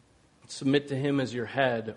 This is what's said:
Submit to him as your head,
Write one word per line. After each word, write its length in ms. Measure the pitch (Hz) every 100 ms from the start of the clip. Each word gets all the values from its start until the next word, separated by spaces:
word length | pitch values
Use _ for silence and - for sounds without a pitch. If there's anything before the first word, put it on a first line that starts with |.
| _ _ _ _ -
Submit 420 | - 139 143 143
to 80 | 135
him 240 | 143 139
as 140 | 123
your 100 | 120
head, 520 | 110 139 131 113 110